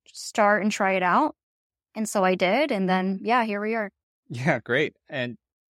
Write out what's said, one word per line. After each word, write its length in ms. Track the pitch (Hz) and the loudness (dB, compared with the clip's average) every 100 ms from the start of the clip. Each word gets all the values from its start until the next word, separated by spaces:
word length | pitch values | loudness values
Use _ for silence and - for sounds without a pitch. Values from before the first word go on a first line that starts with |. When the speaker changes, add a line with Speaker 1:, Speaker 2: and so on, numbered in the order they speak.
| _ | _
Speaker 1:
start 560 | - - - 208 208 | -16 -8 2 4 4
and 80 | 208 | 2
try 220 | - 196 | 0 0
it 100 | 190 | 2
out. 320 | 180 196 294 - _ _ _ _ _ - | 2 2 2 -4 _ _ _ _ _ -8
And 140 | 220 | -4
so 160 | 214 185 | 0 2
I 100 | 185 | 2
did. 360 | 185 220 302 | 2 2 0
And 160 | 214 190 | 0 0
then, 300 | 185 185 190 | 0 0 -4
yeah, 220 | 202 247 226 | 0 0 0
here 160 | 202 | -4
we 120 | 214 226 | -4 -4
are. 140 | 208 _ _ _ - | -6 _ _ _ -14
Speaker 2:
Yeah, 320 | 123 131 131 | -4 -2 -2
great. 360 | - 123 147 - - | 0 0 0 -6 -12
And 280 | 147 123 113 _ _ _ | -8 -8 -8 _ _ _